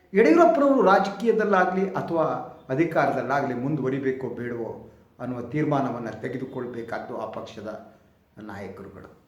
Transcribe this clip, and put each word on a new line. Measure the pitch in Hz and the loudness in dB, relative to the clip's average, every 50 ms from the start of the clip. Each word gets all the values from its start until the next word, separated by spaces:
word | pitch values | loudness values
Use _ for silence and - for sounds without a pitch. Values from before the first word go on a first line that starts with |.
| _ _ 190 | _ _ 4
ಯಡಿಯೂರಪ್ಪನವರು | 196 233 302 330 339 339 339 311 277 285 277 269 254 | 6 6 8 8 8 8 6 6 6 4 4 6 6
ರಾಜಕೀಯದಲ್ಲಾಗಲಿ | 196 185 196 202 - - - - 233 226 208 214 208 202 196 185 180 180 190 190 190 185 - | 6 6 6 6 4 0 -4 0 2 2 2 4 2 4 4 4 4 2 2 0 0 0 -2
ಅಥವಾ | 143 - - 170 165 156 139 127 127 - - - - - - | -4 -4 -2 0 0 0 0 -2 -4 -6 -10 -14 -14 -8 -2
ಅಧಿಕಾರದಲ್ಲಾಗಲಿ | 131 139 170 165 - 160 143 135 127 127 120 123 139 143 135 127 123 | 0 0 0 2 2 2 2 2 0 -2 -2 -2 -2 0 0 -2 -2
ಮುಂದುವರಿಬೇಕೋ | 120 127 143 156 139 123 131 135 135 127 131 127 - 127 117 | -2 -2 -2 -2 -2 -2 -2 -2 -2 -2 -2 -2 -4 -6 -8
ಬೇಡವೋ | 110 113 120 120 117 117 113 104 - - - - - _ _ _ _ - | -8 -8 -8 -8 -6 -6 -8 -8 -10 -12 -16 -20 -20 _ _ _ _ -12
ಅನ್ನುವ | 127 123 123 120 | -10 -8 -8 -8
ತೀರ್ಮಾನವನ್ನು | 120 - - 151 151 143 147 135 131 123 117 120 117 110 104 - | -8 -6 -4 -2 -2 0 0 -2 -2 -2 -4 -6 -8 -10 -10 -8
ತೆಗೆದುಕೊಳ್ಬೇಕಾದ್ದು | - 131 127 127 131 - - 131 123 117 117 117 110 - 107 110 - - 120 | -8 -8 -8 -8 -8 -8 -8 -10 -10 -8 -10 -10 -10 -8 -8 -10 -10 -10 -10
ಆ | 110 113 107 | -10 -10 -10
ಪಕ್ಷದ | - 113 110 - - 110 101 101 - - - - - _ _ _ _ _ _ _ _ | -10 -12 -12 -14 -14 -14 -12 -12 -12 -12 -16 -20 -20 _ _ _ _ _ _ _ _
ನಾಯಕರುಗಳು. | - 110 107 101 101 101 92 98 - 98 98 - - - - - _ _ | -18 -16 -14 -14 -14 -14 -14 -14 -16 -18 -18 -18 -20 -20 -20 -20 _ _